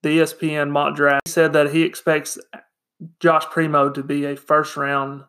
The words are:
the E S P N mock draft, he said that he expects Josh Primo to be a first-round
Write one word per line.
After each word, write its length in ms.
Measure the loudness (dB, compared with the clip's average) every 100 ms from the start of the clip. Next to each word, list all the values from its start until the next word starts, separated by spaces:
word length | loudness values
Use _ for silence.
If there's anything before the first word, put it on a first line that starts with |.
the 60 | 2
E 120 | 2
S 120 | 2
P 200 | 0 -6
N 180 | -2 -2
mock 240 | 0 0 2
draft, 320 | 2 2 0
he 40 |
said 220 | 0 2
that 180 | 4 2
he 120 | 2
expects 540 | 0 -2 -2 -2 -2 -14 -16 -20 _ _ _ _ -20 _
Josh 260 | 2 2 0
Primo 440 | -2 0 2 2
to 120 | -2
be 220 | -6 -4 -4
a 100 | -8
first-round 880 | 0 2 2 -6 -4 -2 -4 -10